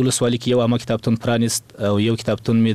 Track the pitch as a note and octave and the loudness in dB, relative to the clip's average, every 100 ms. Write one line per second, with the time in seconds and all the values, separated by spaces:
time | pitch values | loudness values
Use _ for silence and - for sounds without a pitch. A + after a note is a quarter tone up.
0 | B2+ - B2 A#2+ B2 B2 A#2 A#2+ - A2+ | 2 0 0 0 0 2 2 0 -2 -4
1 | B2 A2+ A#2+ A#2 A#2 - - - G#2 G2+ | -2 -2 0 0 0 -4 -8 -4 0 2
2 | A2 A2+ - D#3 - A2+ A2+ | 0 0 -2 -4 0 2 2